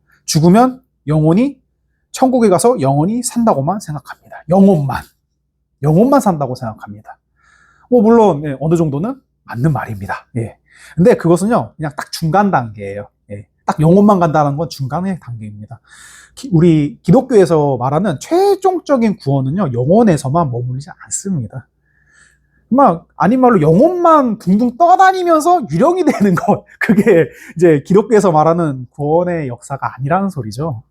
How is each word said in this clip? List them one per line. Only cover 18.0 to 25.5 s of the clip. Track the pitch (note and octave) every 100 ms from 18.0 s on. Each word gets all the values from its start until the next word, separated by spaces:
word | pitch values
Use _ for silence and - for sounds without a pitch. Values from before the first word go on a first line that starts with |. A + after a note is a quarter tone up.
| G3+ C#3
최종적인 | - E4+ G4+ G4 F#4+ F4 - C4+ A3+ F3
구원은요, | C3+ C#3 C3 F3+ D#3+
영혼에서만 | A#2 B2+ G#3 A3+ D3 C3 E3 D3
머물지 | A#2+ B2+ B2+ D#3 - -
않습니다. | - G3 E3 A2 C3 - _ _ _ _ _ _ _ _ _ -
막, | B3+ B3+ E3+ _ -
아닌 | E3+ B3+
말로 | B3 G#3
영혼만 | D3+ E3+ E4 F4+ E4+ C4+ B3+ G3+
붕붕 | F3 G#3 B3 B3
떠다니면서 | E4+ F#4 F#4+ F#4+ F4 D#4 D#4+